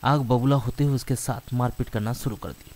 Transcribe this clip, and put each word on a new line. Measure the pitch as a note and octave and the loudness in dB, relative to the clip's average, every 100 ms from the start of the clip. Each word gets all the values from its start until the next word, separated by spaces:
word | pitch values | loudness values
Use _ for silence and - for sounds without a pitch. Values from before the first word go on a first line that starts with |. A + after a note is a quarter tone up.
आग | B2+ D3 | 2 2
बबूला | A#2+ B2 C3+ C#3 | 4 2 4 2
होते | A#2+ - | 2 0
हुए | C#3+ | 0
उसके | C3 - | 0 -2
साथ | B2 - A#2+ - | -4 -4 -6 -4
मारपीट | B2 B2 - A#2+ | -2 0 -2 -4
करना | A2+ A2 | -2 -2
शुरू | B2 A#2+ G#2 | -4 -4 -6
कर | E2 | -10
दी | - - | -14 -18